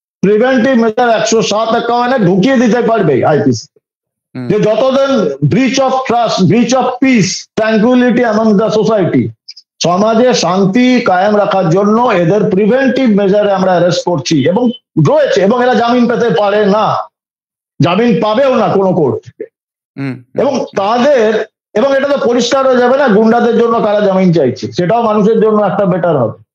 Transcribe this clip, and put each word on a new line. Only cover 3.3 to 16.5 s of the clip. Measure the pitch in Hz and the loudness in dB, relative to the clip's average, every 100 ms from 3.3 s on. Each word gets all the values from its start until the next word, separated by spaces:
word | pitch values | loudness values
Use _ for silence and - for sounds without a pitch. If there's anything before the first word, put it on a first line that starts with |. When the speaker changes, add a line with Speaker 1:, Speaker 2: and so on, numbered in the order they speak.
| 147 143 113 - _ _ _ _ _ _ 127 | 0 0 -4 -6 _ _ _ _ _ _ -10
Speaker 2:
হুম। | 127 | -4
Speaker 1:
যে | 202 | 0
যতদিন | 208 220 262 262 277 262 165 - 135 | 0 0 0 0 0 0 -2 -2 -2
breach | 196 262 269 | 0 0 0
of | 262 262 247 | 0 -2 -2
trust, | 233 220 175 185 | -2 0 0 0
breach | 220 240 | 2 0
of | 262 254 - | 0 -2 -2
peace, | 269 240 185 - - - | 0 2 0 -4 -10 -4
tranquility | 220 220 226 254 247 233 240 | -2 0 2 2 2 0 0
among | 214 220 202 | 0 0 0
the | 220 220 | 0 0
society, | 214 220 156 131 113 - - - _ - | 0 0 0 -2 -4 -8 -20 -20 _ -6
সমাজে | 160 180 214 220 254 | -2 0 0 2 2
শান্তি | 220 - 185 190 247 254 247 | 0 -2 0 0 2 2 2
কায়েম | 226 180 202 208 | 0 0 2 0
রাখার | 196 190 175 | 0 0 0
জন্য | 175 202 220 | 0 2 0
এদের | 247 190 165 208 196 | 0 0 0 0 0
preventive | 185 214 254 269 254 262 | 0 0 0 0 0 0
মেজারে | 202 196 208 202 | 2 2 0 0
আমরা | 190 190 | 0 0
arrest | 180 175 175 175 | 0 0 -2 -2
করছি | 170 117 156 131 | -4 -2 0 0
এবং | 196 247 - _ - 156 | 0 -2 -4 _ -2 0
রয়েছে, | 302 269 202 | 2 0 0
এবং | 196 240 | 0 0
এরা | 247 | 0
জামিন | 226 233 247 233 | 0 0 0 0
পেতে | 226 233 | 0 -2
পারে | 226 202 | 0 0